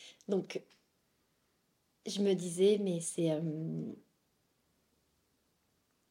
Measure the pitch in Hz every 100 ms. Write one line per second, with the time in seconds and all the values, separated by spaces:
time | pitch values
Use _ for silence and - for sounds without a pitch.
0 | - - - 196 175 - - _ _ _
1 | _ _ _ _ _ _ _ _ _ _
2 | - 190 202 180 175 170 196 208 196 170
3 | 165 - 165 156 165 151 160 160 151 -
4 | _ _ _ _ _ _ _ _ _ _
5 | _ _ _ _ _ _ _ _ _ _
6 | _